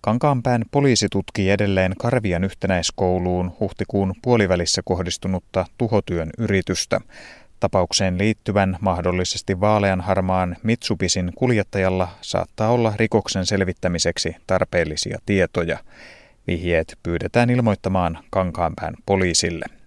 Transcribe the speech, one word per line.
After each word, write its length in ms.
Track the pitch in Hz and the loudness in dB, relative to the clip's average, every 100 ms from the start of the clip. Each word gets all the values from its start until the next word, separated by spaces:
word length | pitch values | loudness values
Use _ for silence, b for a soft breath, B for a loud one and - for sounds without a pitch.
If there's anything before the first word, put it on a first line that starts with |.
Kankaanpään 640 | - 117 147 135 123 120 113 | 0 2 2 2 2 0 0
poliisi 380 | 139 139 113 101 | 2 4 2 2
tutkii 400 | 98 - - 95 | -2 -4 -2 0
edelleen 440 | 101 104 95 92 95 | 2 2 2 0 0
Karvian 460 | 117 123 107 87 | -2 0 0 0
yhtenäiskouluun 1120 | 95 - 95 90 82 - 92 90 90 90 90 - | -2 -2 0 0 0 0 0 2 0 0 -2 -4
huhtikuun 540 | 101 - 95 101 95 90 | -6 -4 -4 0 -2 -2
puolivälissä 600 | 123 120 95 90 85 - | 2 2 4 2 0 -2
kohdistunutta 840 | - 90 87 - 95 92 - - 90 - | -2 -2 -2 -4 -4 -4 -2 -4 -4 -4
tuhotyön 520 | 117 107 - 87 80 - | 0 0 0 -4 -4 -4
yritystä. 640 | 113 98 - - - - - B B B B - | 0 0 0 -4 -2 -2 -4 B B B B -4
Tapaukseen 560 | 101 98 87 - 95 90 | 0 2 2 0 0 2
liittyvän 600 | 104 110 - 101 95 92 | 0 0 0 2 2 0
mahdollisesti 800 | 98 87 90 90 90 - - 92 | 0 0 0 0 -2 -4 -4 0
vaaleanharmaan 960 | 104 107 101 95 92 95 92 92 92 87 | 2 4 2 0 0 0 2 0 0 -2
Mitsubisin 680 | 107 117 - 101 - - 90 | -2 -2 -2 -2 0 0 -2
kuljettajalla 760 | - 127 113 98 101 92 92 87 - | 0 2 2 0 0 0 0 -2 -4
saattaa 500 | - 92 87 - 110 | -6 -4 -4 -2 0
olla 220 | 123 113 104 | 2 2 2
rikoksen 500 | 110 110 - 95 92 | 2 2 0 -4 -2
selvittämiseksi 920 | 98 92 - - 85 85 - - 80 - | 0 0 -2 -2 0 -2 -2 -6 -8 -2
tarpeellisia 720 | 92 - 90 80 76 - - - | 0 0 0 0 -4 -6 -8 0
tietoja. 520 | 101 87 - 85 80 B B B B B B - | 2 2 0 -2 -4 B B B B B B -6
Vihjeet 520 | 87 87 85 80 - | -4 0 0 0 -8
pyydetään 480 | 85 85 101 117 120 | -4 -4 0 2 2
ilmoittamaan 680 | 123 117 98 113 95 87 85 - | 2 2 0 0 0 0 -4 -4
Kankaanpään 640 | 98 90 80 82 73 82 - - | -2 -2 -2 -2 -2 -8 -10 0
poliisille. 600 | 98 92 82 85 82 - - | 2 2 0 -2 -4 -10 -14